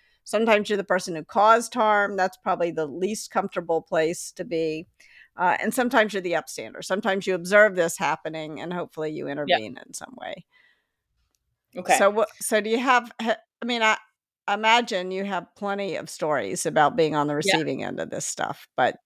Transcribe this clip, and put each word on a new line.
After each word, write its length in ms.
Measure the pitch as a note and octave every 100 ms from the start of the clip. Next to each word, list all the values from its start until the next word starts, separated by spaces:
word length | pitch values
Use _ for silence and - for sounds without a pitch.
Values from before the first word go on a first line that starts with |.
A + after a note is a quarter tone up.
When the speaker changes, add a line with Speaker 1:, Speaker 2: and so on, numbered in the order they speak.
| _ _
Speaker 1:
Sometimes 460 | - G#3+ A3+ G#3 G#3
you're 80 | G3+
the 60 | F#3+
person 280 | F#3 F#3
who 120 | D#3+ E3+
caused 480 | A3 G#3+ A3+ A#3
harm. 420 | B3 A3 G#3 G3+ G3
That's 220 | F#3+ -
probably 340 | G#3 F3 E3+
the 140 | D#3+ D3+
least 460 | C#3+ F#3 G#3+ -
comfortable 500 | - F#3+ F#3 E3+ E3
place 500 | - E3+ D#3+ E3+ -
to 120 | - F3
be. 420 | E3 D#3+ D#3 F3 _ _ - - -
Uh, 220 | - -
and 120 | G#3
sometimes 400 | B3+ B3 B3+ G#3+
you're 80 | G3
the 120 | F3+
upstander. 480 | E3 - - A2 - -
Sometimes 420 | F#3+ G3 G3 G3
you 80 | F#3
observe 400 | F3+ G#3 G#3+ F3+
this 220 | E3 -
happening 640 | D3 D#3 D#3+ D#3+ D#3 C#3
and 100 | E3
hopefully 400 | F3+ E3 - D#3
you 140 | D3+ C#3+
Speaker 2:
Yeah. 60 |
Speaker 1:
intervene 440 | C#3+ D3 E3 G#2+ - -
in 80 |
some 220 | - - -
way. 240 | - - - _ _ _ _ _ _ _ _ _ _ _ _ F3
Speaker 2:
Okay. 220 | F3+ G3+
Speaker 1:
So 120 | G3+
what, 180 | G#3 - -
so 220 | - G#3+
do 80 | G#3
you 100 | A3+
have, 320 | B3+ B3 A#3 -
ha-, 160 | A3+ - _ _
I 40 | A#3+
mean, 160 | A#3+
I, 160 | A3 G#3+ - _ _ _ -
I 80 | G3+
imagine 560 | A3 A#3+ A#3+ G3+ F#3
you 120 | F#3+
have 220 | G3+ F#3 E3+ _
plenty 400 | G3+ G3+ G3 D3+
of 140 | D#3
stories 560 | - D#3+ C#3+ G2 F3 E3
about 300 | D#3 D3 -
being 200 | D#3 D3+
on 120 | D3
the 60 |
Speaker 2:
Yeah. 40 | D3 F#3+ F#3
Speaker 1:
receiving 280 | C#3+ C3+
end 160 | G2 F#2
of 100 | E2
this 160 | - -
stuff, 420 | - - - - -
but 220 | B2+ -